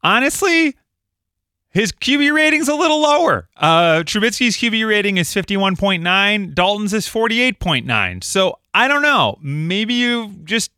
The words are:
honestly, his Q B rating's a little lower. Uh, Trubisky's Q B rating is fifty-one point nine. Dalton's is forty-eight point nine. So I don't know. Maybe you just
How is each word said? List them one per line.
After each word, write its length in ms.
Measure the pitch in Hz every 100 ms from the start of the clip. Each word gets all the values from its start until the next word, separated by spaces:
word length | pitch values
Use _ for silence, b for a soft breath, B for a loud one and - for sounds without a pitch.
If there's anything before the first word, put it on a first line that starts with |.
honestly, 720 | - 220 269 - 381 330 320 - _ _ _ _ _ _ _ _ _
his 220 | 180 220
Q 260 | - - 285
B 140 | 285
rating's 380 | 302 311 311 269
a 40 |
little 280 | 302 339 302
lower. 480 | 302 294 330 123 - _
Uh, 400 | 151 165 170 160
Trubisky's 580 | 165 208 220 - 247 196
Q 160 | 233
B 140 | 220 220
rating 320 | 208 202 190
is 140 | 165
fifty-one 440 | 202 180 196 196 180
point 260 | 196 185
nine. 520 | 175 185 202 208 185 147
Dalton's 380 | 180 208 208
is 120 | 214 -
forty-eight 540 | 226 226 226 254 220
point 260 | 180 139 113
nine. 380 | 113 92 90
So 340 | - 190 190 - _
I 140 | 196 247
don't 160 | 285
know. 340 | 294 262 202 -
Maybe 540 | 147 147 160 190 220
you 400 | 240 247 240 220 185 156
just 260 | 220 -